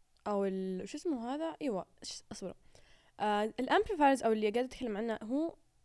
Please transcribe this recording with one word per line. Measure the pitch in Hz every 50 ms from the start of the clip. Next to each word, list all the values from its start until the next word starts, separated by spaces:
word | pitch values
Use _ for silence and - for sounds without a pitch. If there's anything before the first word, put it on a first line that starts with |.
| _ _ _ _ _
أو | 208 208 202 196
ال-، | 196 190 190 190 190 185 185 196 196
شو | - 294
اسمه | - 359 294 240 226 240 269
هذا؟ | 294 320 330 311 -
أيوة، | 311 277 208 180 - - _ -
ش-، | - - - - - _
أصبروا. | 214 - 202 - - - _ - - - - - - - _ _ _ -
آه، | - 214 208 208 214
الامبليفايرز | 220 - - 254 269 285 381 440 - 415 311 294 269 269 262
أو | - 226
اللي | 226 220 214 214
قاعد | 208 240 254
أتكلم | 254 - - 262 233 208
عنه | 196 226 233 220 -
هو | 220 214 254 285 320 339 - - _ _ _ _ _